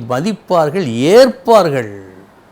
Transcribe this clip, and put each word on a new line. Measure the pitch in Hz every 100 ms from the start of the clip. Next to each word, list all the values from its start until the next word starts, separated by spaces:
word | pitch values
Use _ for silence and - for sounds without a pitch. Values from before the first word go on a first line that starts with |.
| 117
மதிப்பார்கள், | 127 196 196 - 175 151 190 143 113 147 226
ஏற்பார்கள். | 262 - - 220 170 135 107 101 95 92 - _ _